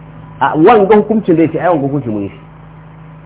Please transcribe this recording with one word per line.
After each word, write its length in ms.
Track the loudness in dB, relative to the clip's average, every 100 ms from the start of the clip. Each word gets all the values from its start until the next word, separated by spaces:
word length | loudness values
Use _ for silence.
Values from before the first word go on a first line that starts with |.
| -20 -20 -20 -6
A 160 | -4 2
wanga 400 | 4 4 4 2
hukuncin 400 | 2 -2 0 0
zai 120 | 0
ce, 60 | -2
"Ai, 80 | -2
wanga 180 | -2 -4
hukunci 220 | -6 -6
mun 140 | -8
yi 60 | -10
shi." 120 | -14 -20 -20 -20 -20 -20 -20 -20 -20